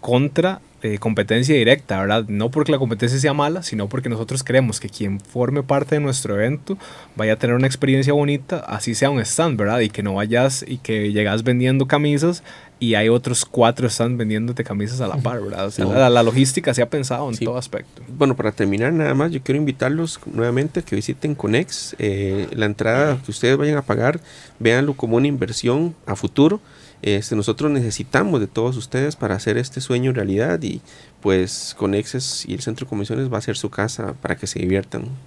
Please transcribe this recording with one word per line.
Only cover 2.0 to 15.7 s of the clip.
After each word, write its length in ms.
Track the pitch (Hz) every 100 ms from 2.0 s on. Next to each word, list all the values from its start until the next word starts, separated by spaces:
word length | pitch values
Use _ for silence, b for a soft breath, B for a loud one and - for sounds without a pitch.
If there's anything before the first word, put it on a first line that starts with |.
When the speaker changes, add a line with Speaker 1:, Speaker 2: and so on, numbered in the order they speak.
| 98 110 107
Speaker 1:
No 240 | 104 113
porque 200 | 139 151
la 60 | 143
competencia 400 | 131 107 120 135
sea 140 | 143
mala, 300 | 143 147 175
sino 260 | 170 110 101
porque 200 | 127 131
nosotros 340 | 113 113 135
queremos 360 | - 127 127 101
que 100 | 104
quien 300 | - 101 98
forme 440 | - 120 123 143
parte 320 | 135 139 139 151
de 60 |
nuestro 340 | 143 131 104 101
evento 420 | 113 151 - 196 B B B -
vaya 180 | 110
a 20 | 110
tener 180 | 120 123
una 100 | 131
experiencia 480 | 131 135 135 135
bonita, 440 | 143 143 143 135 170
así 340 | - 104 -
sea 160 | 113 135
un 100 | 139
stand, 380 | 110 - 165 117
¿verdad? 220 | 101 120
Y 100 | 107
que 140 | -
no 100 | 104
vayas 500 | 98 107 117 135 131 -
y 100 | 127
que 340 | - 110 104
llegas 320 | 104 104 107
vendiendo 440 | 113 123 127 131 135
camisas 560 | 147 147 143 160 175 B B B _
y 140 | 117
hay 160 | 107 110
otros 340 | 120 127 123
cuatro 460 | - - 117 123 123
stands 300 | - 120 123
vendiéndote 440 | 110 107 117 123
camisas 380 | 113 104 104 127
a 60 | 113
la 100 | 135
par, 240 | 117 120
¿verdad? 240 | 101 95
O 60 | 98